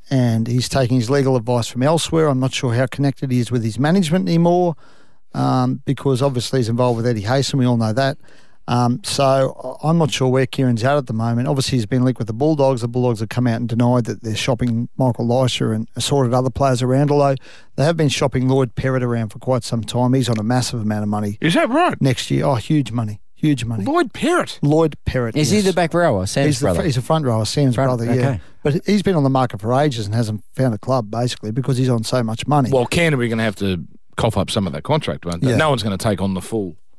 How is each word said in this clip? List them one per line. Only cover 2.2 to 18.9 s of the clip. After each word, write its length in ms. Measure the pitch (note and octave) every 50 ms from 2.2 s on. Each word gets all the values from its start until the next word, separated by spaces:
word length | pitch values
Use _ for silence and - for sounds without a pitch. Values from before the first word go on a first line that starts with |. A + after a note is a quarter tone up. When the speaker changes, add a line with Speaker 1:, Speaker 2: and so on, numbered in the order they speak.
| D#3+ D3+
Speaker 1:
I'm 100 | C3+ B2+
not 140 | C3 B2+ -
sure 180 | - - B2 A2+
how 120 | B2 C3+
connected 440 | A#2 - - C#3 C#3 C3+ - - C3
he 80 | B2 B2
is 100 | A#2 G#2+
with 140 | B2 B2 A2
his 140 | A2 G#2 G#2+
management 500 | C#3 D3+ F3+ G3+ F3+ C#3+ E3 F#3 F#3+ F3+
anymore, 480 | E3+ E3 E3+ E3+ F3 F3+ F3+ F3 E3 - - - - - - - - - - - -
um, 480 | C3+ C3 C3+ C3 C3 B2+ B2+ C3+ - -
because 380 | - C#3 - - C#3 C3+ A#2
obviously 380 | C#3 C#3+ C3 A#2+ - - - C3
he's 80 | A#2 A2
involved 280 | A#2 A#2+ B2+ B2 A#2+
with 100 | A2+ A#2
Eddie 160 | B2 A#2+ G#2+
Hayson. 360 | F#2 G#2+ B2+ C#3 C3 - - C#3
We 80 | B2
all 100 | B2 A#2+
know 160 | A#2 A2+ A2
that. 260 | G#2 C3 C3+ C3+ - - - - - - - - - - - -
Um, 320 | A#2+ B2 B2 A#2+ B2 A#2
so 760 | - - - - C#3 C3 C3+ C3+ C3+ - - - - C3 - -
I, 60 | - D3+
I'm 80 | E3 E3+
not 140 | D#3+ C#3+
sure 160 | - - C3 B2+
where 180 | B2+ C3+ C3
Kieran's 380 | - - - C3+ B2+ A#2+ G#2+ A2+
at 120 | C3 C#3+
at 120 | D3 B2+ A#2+
the 40 |
moment. 360 | A2+ A2 A2+ A#2 A#2 A#2 B2 D3+
Obviously, 280 | D3 C3+ B2+ - C#3 B2
he's 80 | G#2+
been 180 | G2+ C3+ B2+ B2
linked 140 | C3 B2 -
with 100 | B2+ G#2
the 40 |
Bulldogs. 500 | A2 A2+ C#3+ D#3 D#3+ C#3+ C#3 C3+ C3+ A#2
The 60 | A#2 A#2+
Bulldogs 300 | A#2 B2+ B2 B2 A#2 G2+
have 100 | A2+ G2+
come 200 | - - B2 A#2+
out 80 | A2+
and 120 | A2+ A#2+ A2+
denied 360 | A#2 A2+ A#2+ A#2+ B2 B2 A2+
that 180 | - G#2+ -
they're 140 | - A2 G#2
shopping 520 | - - - B2+ A2 B2+ B2 A2+ A2+ A#2+ - -
Michael 300 | - C3+ B2+ A#2+ - A#2+
Leisha 480 | A#2 A#2+ C3 C3 B2 - - C3 A#2 A2
and 140 | A2 A#2 - -
assorted 360 | B2 - - D3 C#3+ B2+ A#2
other 160 | B2 B2+ C3 C3
players 300 | - - C#3 C3+ B2+ A2+
around, 300 | B2+ B2 B2+ C3+ D3 C#3+
although 240 | D3 D3 C#3 C#3 C3+ C3+ - - - - - - -
they 100 | - C3+
have 120 | D#3+ F3
been 120 | D#3+ D#3 C#3
shopping 400 | - - D#3 C3 - C3 B2+ C3
Lloyd 280 | C3+ C3+ C3 A#2 -
Perrott 260 | - - C3